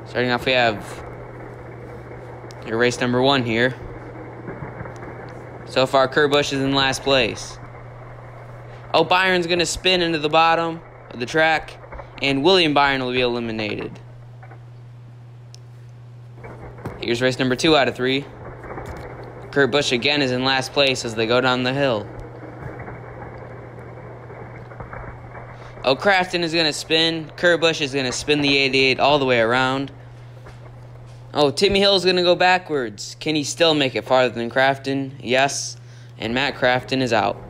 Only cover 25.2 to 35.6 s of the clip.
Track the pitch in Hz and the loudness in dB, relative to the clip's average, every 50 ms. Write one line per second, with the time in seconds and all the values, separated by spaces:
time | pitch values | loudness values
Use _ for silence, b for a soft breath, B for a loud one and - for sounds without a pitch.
25.2 | - - - - - - B B B B B B - - 135 131 - 202 196 185 | -16 -16 -16 -16 -16 -16 B B B B B B 0 0 0 2 2 4 4 4
26.2 | 180 180 - 175 175 160 160 170 165 151 143 - - - 160 160 165 165 165 160 | 2 0 -2 -2 -2 0 0 2 0 0 -2 -4 -2 0 2 2 4 2 0 -2
27.2 | 156 143 - - - 175 170 160 160 165 156 - 156 131 131 139 131 123 117 - | -6 -10 -6 2 4 4 4 4 4 2 2 0 -4 -2 -2 -2 -2 -2 -4 -4
28.2 | - 147 147 147 143 139 139 139 139 135 131 135 135 131 127 - 117 139 147 147 | 0 2 2 4 4 4 4 4 4 4 4 4 4 4 4 4 4 4 4 4
29.2 | 135 131 127 117 113 113 120 131 131 131 131 135 139 - - B B B B B | 4 4 4 4 4 4 4 2 2 2 2 0 -4 -6 -10 B B B B B
30.2 | B B B B B B B B B - - - - - - - - - - - | B B B B B B B B B -18 -18 -18 -20 -20 -20 -20 -20 -18 -20 -20
31.2 | - - - - 147 139 135 - 208 190 202 196 196 202 202 185 175 185 185 180 | -18 -6 2 2 2 4 4 2 2 4 4 4 4 6 4 4 4 4 4 4
32.2 | 175 180 175 175 180 180 185 180 180 - 151 139 123 110 104 - - - - - | 4 4 4 6 6 4 4 2 2 -2 -2 -2 -2 -4 -6 -10 -12 -14 -12 -8
33.2 | - 160 156 151 139 - - - 170 165 156 151 139 131 123 107 104 - 127 131 | -4 -2 -2 0 -2 -2 0 4 4 4 6 4 2 2 0 -4 0 4 4 6
34.2 | 127 123 104 117 117 117 - 135 131 135 139 127 - 135 139 139 135 131 127 - | 6 4 2 -2 -6 0 2 4 4 4 2 0 -2 -4 -2 -2 -4 -6 -10 -10
35.2 | - 113 123 131 135 143 - - | -2 2 4 4 4 2 0 -4